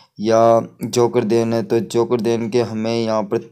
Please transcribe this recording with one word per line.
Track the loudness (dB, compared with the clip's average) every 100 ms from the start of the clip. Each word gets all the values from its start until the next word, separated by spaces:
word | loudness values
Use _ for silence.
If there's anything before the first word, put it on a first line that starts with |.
| _ -6
या | 2 4 6 4 0 -10 -4
जोकर | 0 2 2
देन | 0 0 0
है, | -2
तो | 0 -2
जोकर | 0 -2 0 0
देन | 0 -2 0
के | -2
हमें | -2 -4 -4 -4
यहाँ | -2 -2
पर | -2 -4 -6